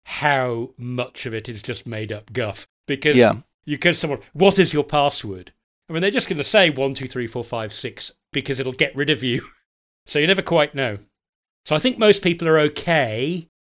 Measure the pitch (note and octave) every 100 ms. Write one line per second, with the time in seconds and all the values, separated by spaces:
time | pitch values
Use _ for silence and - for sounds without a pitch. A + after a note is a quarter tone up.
0 | - - D3+ C3+ B2+ A#2 A#2+ - B2 B2
1 | B2 - A#2+ A2 A#2 G#2+ - A2+ A#2 A2
2 | G#2+ G#2 - A#2 A2 G2 - _ - C#3
3 | D3+ B2+ A2 G#2+ - _ - C#3 E3+ E3
4 | D#3 C3+ - C#3+ G3 F#3+ E3+ D3 - D3
5 | C#3+ - G#2+ F#2 F2 _ _ _ - E3
6 | G3 B3 - D#3 - A3 E3+ B2+ C3+ C3
7 | C3 B2+ A#2 B2 A#2 A#2 G#2+ - A#2+ -
8 | - - _ C#3 C#3+ B2+ C3 B2+ C#3 C3+
9 | D3 B2 A#2+ A#2 - _ _ _ _ _
10 | - D3 E3 F#3+ - E3 D3 C#3+ B2 G2+
11 | _ _ _ _ _ _ - D3+ B3+ A3
12 | G#3+ G3+ F#3 E3+ E3 D#3+ D3+ - F3 D#3+
13 | A#2 A2 C#3+ F3+ - _